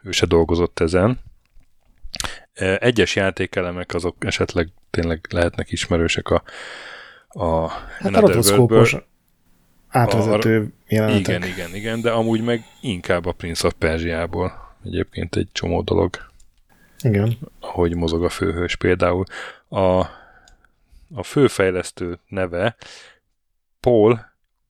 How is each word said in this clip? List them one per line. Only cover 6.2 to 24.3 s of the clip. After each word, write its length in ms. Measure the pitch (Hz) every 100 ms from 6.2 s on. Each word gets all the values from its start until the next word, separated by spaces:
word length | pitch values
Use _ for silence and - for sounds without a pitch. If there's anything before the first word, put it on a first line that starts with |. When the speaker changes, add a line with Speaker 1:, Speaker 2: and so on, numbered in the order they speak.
| -
Speaker 1:
a, 140 | 85 - - - - - - - - _
a 400 | - 85 80 82
Speaker 2:
Hát 360 | - - -
a 20 | -
Speaker 1:
Another 140 | 98 202
Speaker 2:
rotoszkópos 640 | 90 101 101 120 110 113
Speaker 1:
World-ből. 140 | 147 - _ _ _ _ _ _ _ _
Speaker 2:
átvezető 720 | - 110 107 110 107 110 110
Speaker 1:
A, 220 | 104 - -
Speaker 2:
jelenetek. 320 | 107 107 104 95
Speaker 1:
igen, 140 | 90
igen, 320 | 92 92 85
igen, 260 | 101 110 113
de 100 | 117
amúgy 320 | 113 113 113
meg 220 | 117 117 - _
inkább 460 | 135 90 - 87 85
a 60 |
Prince 340 | - 87 80 87
of 60 | -
Persia-ból 760 | 82 80 85 82 85 87 90 - - -
egyébként 520 | 92 90 87 - 87 -
egy 120 | 95
csomó 300 | - 87 87
dolog. 460 | 87 90 90 - - _ _ _ _ _ _ -
Speaker 2:
Igen. 360 | 120 101 110 117 160 -
Speaker 1:
Ahogy 340 | - 92 87
mozog 300 | 85 82 82
a 40 | 85
főhős 480 | - 90 85 87 -
például. 480 | 92 90 90 90 95 - - - -
A, 120 | 101 95 92 90 - - _ _ _ _ _ _ - -
a 80 | 147
főfejlesztő 960 | - 147 127 - 95 92 - - 90 87 -
neve 480 | 101 92 87 110 - - - - _ _ _ _ _ _ -
Paul 400 | 127 117 107 117 -